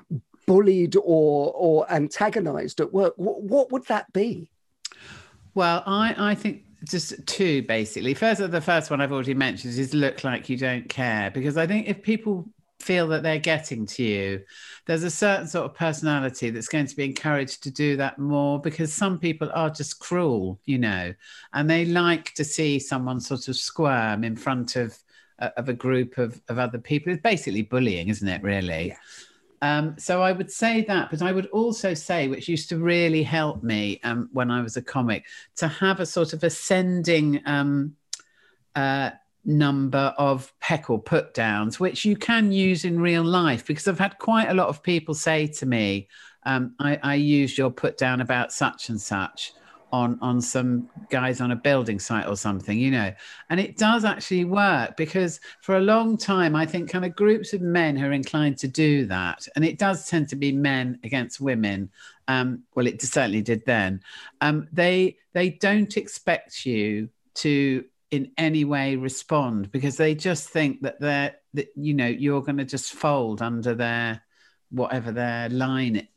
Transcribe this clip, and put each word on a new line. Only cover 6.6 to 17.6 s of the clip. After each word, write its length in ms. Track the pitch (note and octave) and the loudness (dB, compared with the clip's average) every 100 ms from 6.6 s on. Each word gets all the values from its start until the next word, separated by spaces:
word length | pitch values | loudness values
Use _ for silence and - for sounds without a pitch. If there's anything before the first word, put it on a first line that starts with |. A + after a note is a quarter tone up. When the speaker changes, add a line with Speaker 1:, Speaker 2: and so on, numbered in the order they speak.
| - _ | -14 _
Speaker 2:
just 420 | - F3+ - - - | -8 -6 -6 -8 -8
two, 360 | - F#3 C#3 | 0 2 2
basically. 520 | A#2+ A2+ G#2+ - A#2+ | 0 -2 -2 -4 -4
First, 340 | C#3+ A3+ G3+ F#3 | 0 0 2 0
the 120 | E3+ | -2
first 280 | F#3 E3+ - | 2 0 0
one 120 | C#3+ | 0
I've 120 | C#3 | 0
already 220 | C#3 C3 | -2 -2
mentioned 420 | C3+ C3 F#2+ B2 A#2+ | 0 0 -2 -6 -4
is 180 | C3 | -2
look 280 | D3+ C#3 - | 2 0 0
like 260 | C3+ A#2+ - | -4 -4 -4
you 80 | B2+ | -4
don't 320 | C3 B2 B2 | -2 -2 -6
care, 440 | - B2 A2 G2 | -4 -2 0 -2
because 240 | C3 C#3+ D3+ | -2 -2 0
I 100 | E3 | 0
think 220 | G#3+ G#3 | 0 -2
if 140 | G3+ | -4
people 460 | - A3 A3 F#3 - - _ - | -2 -2 -2 -4 -6 -18 _ -10
feel 280 | - F3+ D#3+ | 0 2 2
that 160 | D#3 | 0
they're 160 | D#3+ D#3 | 0 0
getting 440 | D#3+ D3+ D#3 A#2 | 0 -2 -2 -6
to 200 | G#2+ - | -6 -2
you, 360 | A2+ G2+ G2 G2 - - - - - | 0 0 -2 -4 -10 -20 -20 -10 -4
there's 160 | E3 | -2
a 80 | F3 | -2
certain 380 | - G#3 G3 E3+ | 0 0 0 -2
sort 180 | F3 C#3 | -4 -4
of 80 | |
personality 760 | - E3 D3+ D#3 D3 C3 B2+ A#2+ | -2 -2 0 0 0 -2 -2 -4
that's 200 | A2+ - | -4 -4
going 180 | D#3 C#3 | -2 -2
to 80 | |
be 100 | - | -4
encouraged 560 | C#3 C3+ D#3 C#3+ C3 - | -4 -2 0 0 -2 -8